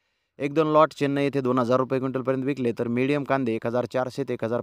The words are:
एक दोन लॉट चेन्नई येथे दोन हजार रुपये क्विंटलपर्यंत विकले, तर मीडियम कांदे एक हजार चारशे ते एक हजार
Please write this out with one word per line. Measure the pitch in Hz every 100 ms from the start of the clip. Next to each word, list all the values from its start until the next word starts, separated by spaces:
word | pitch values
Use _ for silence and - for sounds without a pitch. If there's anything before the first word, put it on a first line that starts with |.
| _ _ _ -
एक | 143
दोन | 143 156
लॉट | 156 156
चेन्नई | - 139 143
येथे | 139 139
दोन | 127 127
हजार | 120 127
रुपये | 127 135
क्विंटलपर्यंत | 131 127 127 135
विकले, | 131 135 120
तर | 107 117
मीडियम | 120 131 147
कांदे | 135 135 120
एक | 113 120
हजार | 123 120
चारशे | 127 127 -
ते | 123
एक | 120
हजार | 113 117